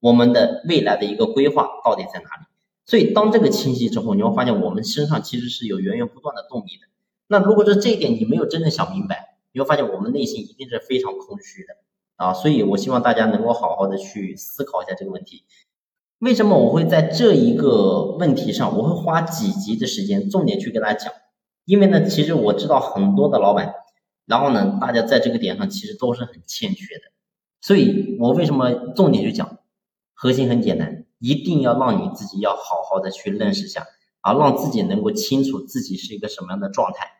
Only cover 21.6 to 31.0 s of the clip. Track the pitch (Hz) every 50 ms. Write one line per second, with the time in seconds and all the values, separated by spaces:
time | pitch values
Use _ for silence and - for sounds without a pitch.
21.6 | _ - 185 202 196 190 170 160 151 - - - 147 151 170 143 113 104 104 -
22.6 | - 147 147 131 - - - 98 98 - - 135 143 143 131 123 - 101 104 -
23.6 | - - - - - _ _ _ _ _ _ _ _ _ 110 123 139 143 127 107
24.6 | 98 98 98 98 120 127 120 117 110 - 139 120 - 123 113 - 98 95 - 101
25.6 | 104 92 - - - 107 - - - 123 120 120 123 117 - 82 - _ - -
26.6 | - 104 95 - 95 - - - _ _ _ _ _ _ _ _ _ _ _ _
27.6 | - - 196 190 - 196 - - - - - - 117 120 135 - 170 - 143 131
28.6 | 127 123 120 - - - - - 190 156 135 - - - - - - - - -
29.6 | _ _ _ _ _ _ _ _ _ _ _ _ - 127 123 131 131 123 120 117
30.6 | 107 - 90 - 80 78 - -